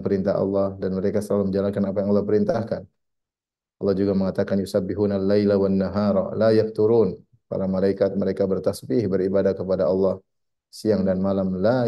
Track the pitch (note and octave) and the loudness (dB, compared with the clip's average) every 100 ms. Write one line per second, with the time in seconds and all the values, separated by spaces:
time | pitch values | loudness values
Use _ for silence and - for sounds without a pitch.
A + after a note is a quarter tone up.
0 | F#2+ G2 G2 F#2+ F#2+ G2 G2 F#2+ F#2+ F#2+ | 0 0 0 0 0 0 -2 -4 -4 -2
1 | G2 G2 G#2 G2+ G2 G2 G2+ G2+ G2 G2+ | -2 -2 -2 -2 0 0 -2 -2 -2 -2
2 | G2+ G2+ G#2 G#2+ G2+ A2+ A2 F#2 - _ | 0 0 2 0 2 0 -2 -6 -10 _
3 | _ _ _ _ _ _ _ - G2 F#2+ | _ _ _ _ _ _ _ -4 -2 0
4 | G2 F#2+ F#2+ F2+ G2 G2 F#2 G2+ F#2+ F#2+ | 2 0 0 -2 -2 -2 -2 -2 -2 -2
5 | G#2 G2 F#2+ G#2 G2+ G2+ G2 F#2+ F#2 G2+ | 0 0 2 2 4 4 2 2 0 0
6 | G#2 F#2+ - - A2 A2 G#2+ - G#2+ A#2 | 0 0 0 0 2 4 2 2 2 4
7 | F#2+ - - _ - F#2+ F#2+ F#2 G2 F#2+ | 2 -2 -14 _ -8 -6 -2 0 0 2
8 | G2 G2 F#2+ F#2+ G2 F#2 - - - B2+ | 0 0 -2 -2 -2 0 -2 -4 -4 -2
9 | G2+ F#2 F#2 G2 F#2+ F#2 F#2+ F#2 E2+ F#2+ | 0 0 0 2 0 0 -2 0 0 2
10 | F#2+ F#2+ _ _ _ _ _ - G#2+ G2 | 0 -2 _ _ _ _ _ -6 0 0
11 | F#2+ F#2 G2 G2 F#2+ F#2 G2+ B2+ | 0 0 0 -2 -2 0 0 2